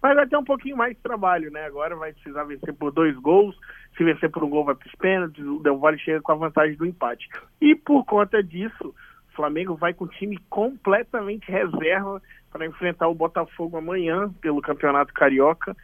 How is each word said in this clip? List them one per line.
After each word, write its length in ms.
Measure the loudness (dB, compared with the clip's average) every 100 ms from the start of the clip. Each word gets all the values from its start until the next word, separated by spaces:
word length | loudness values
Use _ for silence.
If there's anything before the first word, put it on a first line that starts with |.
Mas 140 | 4
vai 120 | 4 4
ter 100 | 0
um 80 |
pouquinho 320 | 0 -4 -4 -4
mais 180 | -4 -4
de 60 |
trabalho, 480 | -10 -2 0 0 -2
né? 140 | -10
Agora 320 | -10 -8 -8 -6
vai 160 | -12
precisar 320 | -12 -12 -10
vencer 280 | -10 -10 -12
por 180 | -6 -2
dois 240 | 2 2 2
gols. 400 | 4 6 4 -2 -20 -20 -20 0
Se 80 |
vencer 240 | 0 2 -2
por 120 | -2
um 40 | 0
gol, 140 | 0
vai 100 | 0 -4
pros 180 | -8 -2
pênaltis. 480 | 0 0 -2 -8
O 160 | -8 0
Del 180 | 0 4
Valle 200 | 2 2
chega 220 | -2 -2
com 100 | 0
a 40 | 0
vantagem 400 | 0 2 2 0
do 100 | -6
empate. 420 | -4 -6 -6 -14 -18 -20 _
E 140 | 4
por 300 | 6 4 2
conta 360 | 4 2 2 0
disso, 460 | 0 -6 -8 -8 -14
o 480 | -14 -20 -20 _ -6
Flamengo 380 | -4 -2 -4
vai 180 | -2 -4
com 100 | -4
o 40 | -10
time 300 | -8 -8 -10 _
completamente 1000 | -2 -2 -2 0 0 0 -6 -6 -8 -4
reserva 720 | -2 -2 -2 0 0 -2 -10 -14 -20 _
pra 140 | -10 -10
enfrentar 420 | -4 -6 0 -2
o 60 | 0
Botafogo 600 | -2 -2 -6 -8 -8 -6
amanhã 560 | -6 -4 -2 -2 -4 -4
pelo 220 | -2 -2
Campeonato 500 | -2 -2 2 2 0
Carioca. 640 | 2 4 6 4 2 -6 -10